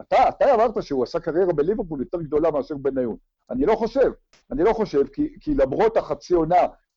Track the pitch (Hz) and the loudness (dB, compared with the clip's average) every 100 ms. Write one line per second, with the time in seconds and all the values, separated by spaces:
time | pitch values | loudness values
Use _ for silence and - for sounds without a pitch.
0 | - 208 233 - 208 233 233 208 - 135 | -2 2 2 2 2 4 2 -2 -4 -2
1 | 120 165 165 156 190 151 156 214 175 147 | -2 -4 -4 0 0 0 0 -2 -6 -8
2 | 120 175 151 151 165 151 127 143 135 131 | -8 -8 -4 0 0 0 -4 -6 -4 -4
3 | 120 101 _ _ - 123 156 214 226 269 | -4 -6 _ _ -8 -2 0 2 0 0
4 | 202 - _ _ _ 135 202 220 202 143 | 0 0 _ _ _ 0 0 0 0 0
5 | - - 151 - - 139 131 135 220 214 | 0 -2 -6 -6 -4 0 2 2 2 0
6 | - 143 - 175 160 175 139 - _ | -2 -6 0 0 2 2 2 -2 _